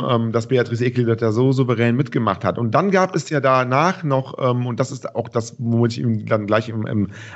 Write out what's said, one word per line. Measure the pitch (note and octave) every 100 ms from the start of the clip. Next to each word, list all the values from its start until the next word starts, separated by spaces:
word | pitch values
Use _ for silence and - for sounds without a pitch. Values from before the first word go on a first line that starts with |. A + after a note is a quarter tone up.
| C3
ähm, | A#2 A2+
dass | A#2 A2+
Beatrice | B2+ G#2+ A#2
Egli | B2 B2 A#2
das | A2+
da | A2+
so | G#2+ C3
souverän | C3 B2 A2 A#2 A#2+
mitgemacht | - C#3+ G#2+ F#2+
hat. | F#2+ F#2
Und | A#2
dann | C#3 G3
gab | F#3+ F#3 F#3
es | -
ja | D3+
danach | C3 B2+ B2 C3 F3 F#3
noch, | D#3 C3 B2+ -
ähm, | B2+ B2 B2
und | A#2
das | B2+
ist | C3+ - A2+
auch | A2+
das, | A#2+ A2+ -
womit | A#2 A#2 A#2
ich | A#2+
eben | B2+ G#2+ G#2+
dann | A2 G#2
gleich | A2 A2+
im, | A2 -
im | A2 F#2+ - -